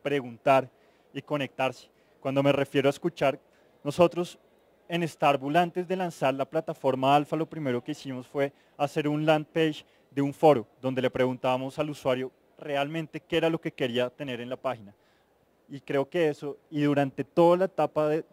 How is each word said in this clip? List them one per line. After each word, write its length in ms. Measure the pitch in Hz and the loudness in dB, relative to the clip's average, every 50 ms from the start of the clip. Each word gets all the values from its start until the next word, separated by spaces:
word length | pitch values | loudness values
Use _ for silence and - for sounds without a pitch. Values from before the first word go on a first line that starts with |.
| _ | _
preguntar 680 | 147 139 143 123 123 117 110 _ 143 135 135 127 127 - _ _ _ _ _ _ _ _ | -4 -4 -4 -4 -6 -14 -4 _ 4 4 4 2 0 -10 _ _ _ _ _ _ _ _
y 80 | 143 | -14
conectarse. 680 | - - 151 147 139 120 - - 131 131 127 - - _ _ _ _ _ _ _ | -8 -6 -4 -4 -4 -6 -4 -4 -4 -4 -4 -6 -16 _ _ _ _ _ _ _
Cuando 240 | _ 139 135 139 139 | _ -2 0 2 4
me 80 | 139 | 4
refiero 380 | 139 135 139 - - 143 127 139 | 4 2 0 0 0 2 2 2
a 20 | |
escuchar, 480 | 143 - - 175 - - 151 139 135 - - _ _ _ _ _ _ _ | 2 2 -4 -6 -4 0 0 0 0 -2 -10 _ _ _ _ _ _ _
nosotros 560 | _ 147 143 - 175 170 170 170 175 170 - - _ _ _ _ _ _ _ _ _ _ | _ -8 2 4 4 4 4 -2 -6 -6 -8 -18 _ _ _ _ _ _ _ _ _ _
en 180 | 170 170 175 156 | -4 -4 -4 -4
Starbull, 480 | - - - 147 143 135 131 139 147 | -4 0 2 2 2 2 0 0 0
antes 320 | 170 180 170 - 180 180 165 | 2 0 0 -2 -8 -6 -4
de 80 | 185 | -4
lanzar 380 | 185 185 175 160 - 156 135 135 | -4 -4 -6 -6 -2 -2 -2 0
la 100 | 135 135 | -2 -4
plataforma 720 | - - 160 160 - 160 - - 135 127 127 131 135 143 | -4 -4 -6 -6 -6 -10 -2 -2 -2 0 2 2 4 4
Alfa, 220 | 147 151 - - 156 | 4 4 2 -4 -6
lo 80 | 160 | -6
primero 360 | 151 - 160 156 135 120 120 | -6 -8 -8 -4 -4 -4 -4
que 120 | - - 151 | -4 -8 -12
hicimos 340 | - - 139 131 127 127 - | -12 -10 -12 -12 -12 -12 -10
fue 240 | _ 147 139 139 - _ _ _ _ - | _ -4 -4 -4 -4 _ _ _ _ -6
hacer 300 | 147 147 - 160 147 147 | -4 -4 -2 -2 -2 -2
un 180 | 151 151 156 | -2 0 2
land 200 | 156 160 151 151 | 2 2 2 2
page 400 | - _ 170 160 156 151 - - _ _ _ _ _ | -2 _ 0 0 0 0 -4 -12 _ _ _ _ _
de 100 | - 135 | -4 -2
un 120 | 143 143 139 | -2 -2 -2
foro, 340 | - - 156 143 123 104 - _ _ | 4 6 6 6 6 2 -4 _ _
donde 200 | - 131 131 127 | -6 -4 -2 0
le 80 | 123 127 | 0 0
preguntábamos 680 | - 127 127 127 127 120 - 131 127 127 131 135 - - | 2 2 0 0 0 -2 0 0 0 0 -2 -6 -6 -6
al 100 | 151 156 | -6 -6
usuario 400 | 147 - - 139 127 127 127 127 - _ _ _ _ - | -6 -4 -2 -2 0 0 -2 -8 -10 _ _ _ _ -18
realmente 640 | - 151 143 139 139 143 160 165 160 147 - 156 | -10 -4 -2 -2 -2 -2 -4 -8 -8 -8 -10 -14
qué 160 | - _ - 165 | -10 _ -2 0
era 120 | 160 165 | 2 2
lo 120 | 165 160 | 0 -2
que 100 | - 160 | -4 -8
quería 380 | - - 143 123 117 120 123 123 | -6 -4 -4 -2 0 -2 -2 -2
tener 320 | - _ 147 139 123 117 | -4 _ -10 -10 -10 -10
en 80 | 120 123 | -8 -10
la 80 | 117 113 | -12 -6
página. 360 | _ 135 123 117 104 98 104 _ _ _ _ _ _ _ _ _ _ _ _ _ _ _ | _ -6 -6 -6 -10 -20 -20 _ _ _ _ _ _ _ _ _ _ _ _ _ _ _
Y 120 | 139 139 | -18 -18
creo 280 | - - 139 139 139 139 | -10 -4 -2 -2 -2 0
que 200 | - 180 170 151 | 0 0 0 0
eso, 260 | 143 - - 143 135 - _ _ | 0 -2 -8 -12 -12 -12 _ _
y 120 | 160 147 143 | -4 0 0
durante 420 | 147 147 139 143 135 - - 135 | 2 2 2 0 0 -2 -8 -10
toda 320 | - _ - 170 170 175 180 | -4 _ 4 6 6 6 4
la 80 | 190 | 2
etapa 420 | 185 - - 151 143 - 151 151 151 | -2 0 -2 -2 -2 0 -2 0 0
de, 160 | 151 165 - - | 0 -2 -4 -8